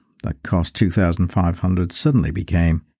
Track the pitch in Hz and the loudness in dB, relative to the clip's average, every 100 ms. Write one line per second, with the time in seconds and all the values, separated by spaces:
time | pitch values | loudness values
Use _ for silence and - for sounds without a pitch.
0 | _ _ - - - 92 85 - 98 98 | _ _ -8 -8 -2 -2 -2 0 0 2
1 | 87 85 90 - 87 90 92 90 90 - | 0 0 -2 0 0 0 -2 0 -2 -2
2 | 151 135 76 82 90 87 85 80 - _ | 0 2 0 -4 -2 2 2 0 -4 _